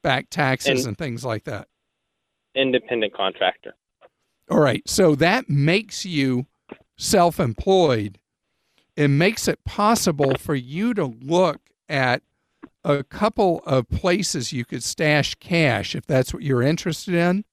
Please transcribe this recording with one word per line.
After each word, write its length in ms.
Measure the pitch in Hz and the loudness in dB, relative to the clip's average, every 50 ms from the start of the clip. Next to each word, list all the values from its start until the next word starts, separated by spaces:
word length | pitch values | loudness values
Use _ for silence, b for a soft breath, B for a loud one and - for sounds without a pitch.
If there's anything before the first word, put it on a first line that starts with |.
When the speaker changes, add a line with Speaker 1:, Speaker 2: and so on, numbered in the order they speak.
Speaker 1:
back 300 | _ 160 131 131 - _ | _ 0 -2 -2 -2 _
taxes 540 | - - 147 131 131 127 - 139 135 127 123 | -4 -2 0 0 0 0 0 0 0 0 0
Speaker 2:
In- 40 | 123 | -4
Speaker 1:
and 100 | 104 - | -6 -8
things 240 | 165 135 117 113 120 | -8 -8 -8 -8 -6
like 220 | 127 113 104 _ | -6 -6 -6 _
that? 240 | - 123 98 87 _ _ _ _ _ _ _ _ _ _ _ _ _ _ _ _ _ _ | -10 -12 -12 -14 _ _ _ _ _ _ _ _ _ _ _ _ _ _ _ _ _ _
Speaker 2:
Independent 580 | 135 135 131 127 123 - - 123 117 110 101 - | -2 0 2 0 -2 -2 -2 -2 -2 -2 -4 -4
contractor. 640 | - 98 95 95 - 98 90 - _ _ - - _ _ _ _ _ _ - _ _ _ _ _ _ _ _ | -4 -4 -4 -2 0 -2 -2 -2 _ _ -20 -20 _ _ _ _ _ _ -20 _ _ _ _ _ _ _ _
Speaker 1:
All 100 | - 151 | 2 2
right, 260 | 151 139 113 101 - | 2 2 2 -2 -4
so 280 | - - - 190 165 151 | -4 0 4 4 4 4
that 340 | 131 156 170 196 262 - - | 4 2 2 2 0 -2 -2
makes 560 | 151 143 139 151 175 208 220 208 - - - | 0 2 2 2 2 0 -2 -4 -12 -12 -10
you 420 | 190 175 147 139 135 127 123 135 _ _ _ _ _ - _ _ _ _ _ | -6 -2 -2 0 0 0 -2 -4 _ _ _ _ _ -20 _ _ _ _ _
self-employed. 1200 | - - - 196 175 170 160 - 180 123 110 - - 196 190 190 180 147 123 110 104 104 101 _ _ _ _ _ _ _ _ _ _ _ _ _ _ _ _ | -4 2 4 4 4 4 4 0 -2 -2 -2 -4 0 2 4 4 4 4 2 0 -2 -6 -8 _ _ _ _ _ _ _ _ _ _ _ _ _ _ _ _
It 120 | - 147 143 | 0 2 4
makes 400 | 139 139 165 196 226 - - - | 4 4 2 2 0 0 -2 -2
it 160 | - - _ | -4 -4 _
possible 680 | - - - 208 214 233 - - 196 160 139 143 135 131 | -12 -4 0 2 2 2 2 2 -2 0 0 0 0 0
for 180 | - - - 156 | -2 -2 -4 -4
you 380 | 135 123 123 143 170 208 240 247 | -4 -4 -6 -6 -4 -2 -2 0
to 120 | 202 165 | -2 -2
look 680 | 135 113 113 131 135 165 180 185 170 143 - _ _ _ _ _ _ | -4 -6 -10 -6 0 2 2 2 2 0 -4 _ _ _ _ _ _
at 340 | 151 139 131 127 123 - _ _ _ _ _ _ _ _ - - _ _ _ | -2 0 0 0 0 -2 _ _ _ _ _ _ _ _ -20 -20 _ _ _
a 180 | 143 143 143 139 | 0 0 0 -2
couple 580 | _ - - 208 220 - - 208 185 - - - | _ -6 -2 -2 -2 0 2 2 2 2 0 -2
of 240 | - - 131 117 _ | 0 0 0 0 _
places 640 | - - - 185 180 208 185 - - 156 120 - - | -6 -2 0 0 0 0 -2 -4 -4 -6 -6 -6 -6
you 140 | 123 120 | -8 -8
could 160 | _ - 127 - | _ -10 -10 -8
stash 540 | - - - 170 151 151 147 135 - - | -8 -4 0 2 2 4 2 2 0 -4
cash 580 | _ - - 175 170 160 139 117 101 104 - - | _ -8 -2 0 2 4 4 2 0 -2 -4 -8
if 100 | 147 - | -10 -4
that's 300 | - - 131 127 - - | 0 0 0 0 0 -4
what 80 | - 226 | -8 -2
you're 180 | 143 131 123 | 0 0 2
interested 540 | 120 139 165 165 - 175 156 - - - 180 | 2 2 0 0 -2 -6 -6 -6 -6 -2 0
in. 300 | 170 170 175 180 196 208 _ | 2 2 2 0 0 -4 _